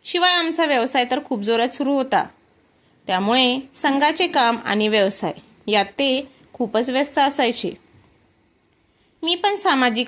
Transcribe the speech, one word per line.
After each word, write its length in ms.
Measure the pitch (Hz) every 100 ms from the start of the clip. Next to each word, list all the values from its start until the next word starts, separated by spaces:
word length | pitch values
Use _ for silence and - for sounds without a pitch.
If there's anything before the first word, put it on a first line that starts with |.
| -
शिवाय 280 | 349 359
आमचा 320 | 359 330 320 320
व्यवसाय 400 | 262 247 269 247
तर 80 | 262
खूप 180 | - 226
जोरात 280 | 202 233 247
सुरू 240 | - 269
होता, 320 | 277 262 196 - _ _ _ _ _ _ _ -
त्यामुळे 520 | 185 202 254 247 262 262 -
संघाचे 520 | 294 277 294 320 349
काम 300 | 320 233 233 -
आणि 220 | 208 214
व्यवसाय 460 | 214 196 - 170 - - _ -
यात 180 | 208 196
ते 420 | - 277 262 277 _ _
खूपच 360 | - 226 214 240
व्यस्त 300 | 254 285 -
असायचे. 520 | 285 285 240 233 - - _ _ _ _ _ _ _ _ _ _ _ _ _ _
मी 120 | 320 349
पण 200 | 403 403
सामाजिक 520 | 381 269 247 220